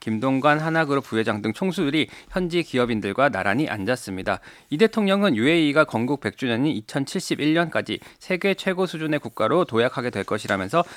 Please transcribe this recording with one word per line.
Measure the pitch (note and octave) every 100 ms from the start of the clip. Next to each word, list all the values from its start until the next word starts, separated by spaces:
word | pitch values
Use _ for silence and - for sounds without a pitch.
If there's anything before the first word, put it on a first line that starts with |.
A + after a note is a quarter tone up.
김동관 | A2+ G#2+ C3 C3 D3 D3+
하나그룹 | D#3+ D#3+ D3+ C#3
부회장 | - A2 A2 G#2
등 | G#2+
총수들이 | - F#3+ F3 C#3+ D#3 B2 - -
현지 | F#3 F3 E3+
기업인들과 | D#3+ B2+ A#2+ A2 G2 G2 C#3
나란히 | F#2+ G2 A#2 D#3
앉았습니다. | G#2 G2 B2+ - F#2 G#2 F#2 - - _
이 | D3+
대통령은 | A3 A3 G3 G3+ G3+ A2
유에이가 | C3 E3+ D3+ D3
건국 | D3+ A2+ B2 C#3+
백 | G#2 -
주년인 | C3 A2+ D3+
이천칠십일 | G#2+ - C#3+ C#3 F#3+ - E3 D3+
년까지 | D#3+ E3+ A2+ G2+ F#2+ - -
세계 | - F#3 G3
최고 | F#3+ G3 F3+ F3+
수준의 | D#3+ D#3+ D3
국가로 | A#2 - A2 E3
도약하게 | - A2+ B2 - A#2+
될 | G#2+
것이라면서 | - G#2 - G2 F#2+ E3 -